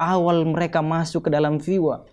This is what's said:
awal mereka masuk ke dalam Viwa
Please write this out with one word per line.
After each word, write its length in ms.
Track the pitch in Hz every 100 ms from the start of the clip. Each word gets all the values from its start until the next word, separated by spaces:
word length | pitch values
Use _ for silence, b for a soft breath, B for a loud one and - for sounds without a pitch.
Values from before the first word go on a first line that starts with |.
awal 480 | 165 185 170 170 165
mereka 320 | 160 170 165
masuk 480 | 156 165 160 165 -
ke 20 | 147
dalam 240 | 147 151
Viwa 480 | 147 190 156 123 -